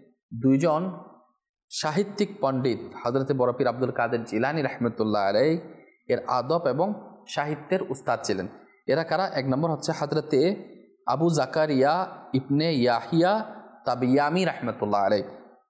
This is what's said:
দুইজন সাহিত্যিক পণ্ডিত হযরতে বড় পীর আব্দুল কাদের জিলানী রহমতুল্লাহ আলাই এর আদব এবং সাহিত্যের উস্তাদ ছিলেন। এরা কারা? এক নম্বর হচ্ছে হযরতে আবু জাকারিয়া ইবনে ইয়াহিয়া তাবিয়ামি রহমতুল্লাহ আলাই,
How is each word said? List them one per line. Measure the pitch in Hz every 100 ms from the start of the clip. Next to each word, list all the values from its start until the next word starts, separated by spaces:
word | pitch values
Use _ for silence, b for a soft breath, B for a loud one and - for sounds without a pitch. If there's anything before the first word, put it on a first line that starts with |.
| _ _ _ 117
দুইজন | 131 135 165 151 185 170 - - _ _ _ _ _
সাহিত্যিক | - 156 160 202 - 208 -
পণ্ডিত | 135 131 127 110 - -
হযরতে | 120 135 135
বড় | 135 123
পীর | 120 123
আব্দুল | 120 127
কাদের | 127 117 120
জিলানী | 110 110 131 160
রহমতুল্লাহ | 135 - 120 110 110 104
আলাই | 98 104 147 165 - B B B B
এর | 120 -
আদব | 123 127 170 143
এবং | 131 196 208 - - -
সাহিত্যের | - 147 147 - 185 -
উস্তাদ | 135 - 117
ছিলেন। | - 95 101 - B B B
এরা | 139
কারা? | 165 160 190
এক | 147 135
নম্বর | 131 165
হচ্ছে | 151 -
হযরতে | 156 147 151 147 135 165 208 - - - _ -
আবু | 135 170
জাকারিয়া | 156 131 160 156 135 139 175 - - -
ইবনে | 131 135 143 165
ইয়াহিয়া | 143 120 117 - 165 175 220 220 - - - -
তাবিয়ামি | 120 127 139 147 175 170
রহমতুল্লাহ | - 117 104 104 101
আলাই, | 98 104 127 - - - _